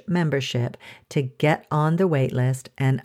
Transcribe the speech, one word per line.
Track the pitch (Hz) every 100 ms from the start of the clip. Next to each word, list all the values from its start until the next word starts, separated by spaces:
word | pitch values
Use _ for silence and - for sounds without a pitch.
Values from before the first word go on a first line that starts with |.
| -
membership | 175 160 139 135 123 120 - - - -
to | 151
get | 131 - 151 160 -
on | 151 156 170
the | 190
wait | 147 131
list, | 123 127 131 - -
and | 135 135